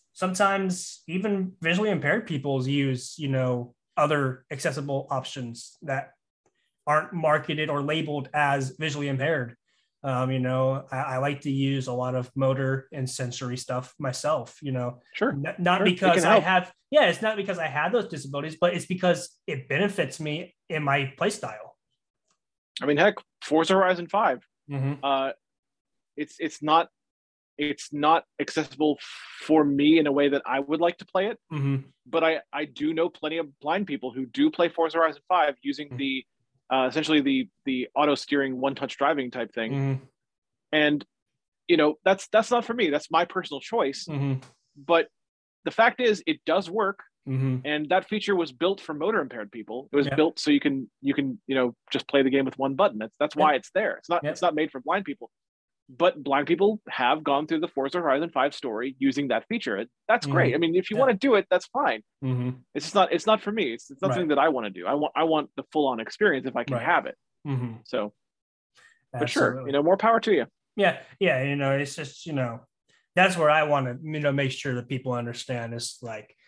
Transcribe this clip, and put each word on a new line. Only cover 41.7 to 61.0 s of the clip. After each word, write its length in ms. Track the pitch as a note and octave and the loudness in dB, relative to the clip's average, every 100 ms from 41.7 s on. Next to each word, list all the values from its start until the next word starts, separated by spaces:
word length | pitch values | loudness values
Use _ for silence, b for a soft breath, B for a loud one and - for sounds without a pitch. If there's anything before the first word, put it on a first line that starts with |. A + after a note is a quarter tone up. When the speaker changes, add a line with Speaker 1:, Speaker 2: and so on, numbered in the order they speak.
| D#3+ | 4
Speaker 2:
know, 180 | D3+ D#3 | 4 2
that's, 240 | F#3+ F#3+ - | 0 0 2
that's 240 | G#3+ G#3+ | 2 2
not 140 | A#3+ A3+ | 0 0
for 80 | |
me. 160 | A#3 E3+ | -2 0
That's 200 | D3 - | 0 0
my 160 | E3 F3 | 0 0
personal 340 | F#3 - C#3 | -2 -6 -10
choice. 440 | - A3+ C#3 C#3 - | -4 -2 -2 -2 -8
Speaker 1:
Mm-hmm. 240 | C#3+ C#3 C3 - _ _ C#3+ | -4 -2 -2 -6 _ _ -20
Speaker 2:
But 320 | C#3 E3+ - _ _ _ _ _ - | 2 2 2 _ _ _ _ _ -8
the 60 | |
fact 300 | - A3+ - | 4 2 4
is, 200 | A#3+ F#3+ E3 | 0 0 -2
it 120 | D3+ - | -4 0
does 240 | F3+ E3 | -2 0
work. 300 | G#3+ G3 G3 - _ C3+ | -2 -2 -4 -16 _ -6
Speaker 1:
Mm-hmm. 300 | C3 C3+ B2+ C#3+ | -2 0 -2 -2
Speaker 2:
And 240 | D3+ D3 | -4 2
that 180 | D3 - | 0 0
feature 280 | G#3 G3+ F#3 | -4 0 0
was 160 | D#3 | 0
built 280 | B2 F3 G3 | 0 -2 -2
for 120 | - | -6
motor 260 | D3+ F3+ G#3+ | -4 -2 0
impaired 300 | C3+ A#2+ G#2 | -2 -8 -10
people. 380 | A#2 G#2+ A#2+ C#3 | -12 -10 -12 -2
It 40 | C#3+ | 0
was 120 | C#3 | 2
Speaker 1:
Yeah. 80 | C#3 | 2
Speaker 2:
built 240 | D#3+ - | 2 2
so 120 | D3+ | 2
you 80 | C#3+ | 4
can, 300 | D3 C3+ B2 _ | 4 -2 -6 _
you 120 | C#3 | -2
can, 260 | C#3+ C#3 A2+ - | 0 -2 -6 -2
you 80 | C3+ | 0
know, 180 | B2 - _ | 0 -2 _
just 160 | C3 - | -6 2
play 140 | C#3 | 4
the 80 | C3 | 4
game 160 | C3+ C3 | 4 0
with 120 | - | -2
one 180 | C3+ C3+ | -4 2
button. 220 | G3 G#2+ | 0 0
That's, 160 | A2 - | -10 -2
that's 160 | D3 D3+ | -2 4
Speaker 1:
Yeah. 60 | |
Speaker 2:
why 120 | D3+ C#3 | 4 4
it's 160 | - | 0
there. 220 | F#3+ G#3 - | -2 -2 -4
It's 140 | - | -2
not, 140 | E3+ | -2
Speaker 1:
Yeah. 80 | D3 | -2
Speaker 2:
it's 100 | - | 0
not 120 | F3 D3+ | 0 0
made 160 | D#3 | -2
for 80 | C3 | -4
blind 240 | D3 F#3+ F#3+ | -4 -4 -4
people. 240 | C3 A#2 _ _ _ _ _ _ | -10 -14 _ _ _ _ _ _
But 320 | B2+ F3 D#3 | 2 2 2
blind 260 | C#3 C#3 D3 | 0 0 2
people 340 | F3 G3+ G#3+ - | 2 2 2 -8
have 340 | - B2 D#3 | 0 2 2
gone 240 | D3 C#3 D#3 | 2 0 0
through 140 | D#3+ | -2
the 60 | E3+ | -2
Forza 300 | - C3+ F3 | -4 -2 0
Horizon 300 | D#3+ C3+ E3 | 2 2 0
five 240 | C3+ C#3+ | 0 0
story 420 | - B2+ G#2+ C3 C3 | 0 -6 -6 -6 0
using 300 | C3+ C3+ C#3 | 0 0 0
that 160 | A2+ - | -2 -2
feature. 300 | A#3 B2+ G2+ | -6 -4 -4
It, 120 | A2+ _ - | -6 _ 0
that's 180 | A#3 C#3 | 0 2
Speaker 1:
Mm-hmm. 80 | E3+ | 2
Speaker 2:
great. 200 | C3 C#3+ | 2 2
I 20 | |
mean, 180 | E3 F3+ | 2 0
if 140 | F#3 | 0
you 60 | |
Speaker 1:
Yeah. 40 | A3 | 2